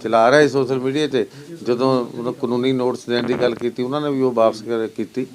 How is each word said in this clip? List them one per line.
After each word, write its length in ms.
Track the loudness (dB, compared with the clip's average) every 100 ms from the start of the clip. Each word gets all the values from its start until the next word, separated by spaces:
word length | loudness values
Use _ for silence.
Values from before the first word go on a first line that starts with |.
ਚਲਾ 260 | 0 4 6
ਰਹੇ 180 | 6 4
ਸੋਸ਼ਲ 320 | 2 0 -2
ਮੀਡੀਆ 280 | -2 -2 0
'ਤੇ, 180 | 0 -2 -8 -18 -8 -4
ਜਦੋਂ 380 | 0 2 2 -2 -6
ਉਹਨੂੰ 160 | -8
ਕਾਨੂੰਨੀ 380 | -6 -4 -2 0
ਨੋਟਿਸ 340 | 0 -2 -4 -4
ਦੇਣ 180 | -2
ਦੀ 100 | 0
ਗੱਲ 220 | 0 0 0
ਕੀਤੀ, 280 | -4 -4
ਉਹਨਾਂ 180 | -4 -4
ਨੇ 100 | -2
ਵੀ 100 | 0
ਉਹ 100 | 0
ਵਾਪਸ 300 | 2 2 0
ਕਰ-, 260 | -4 -4 -4
ਕੀਤੀ। 400 | -6 -8 -8 -8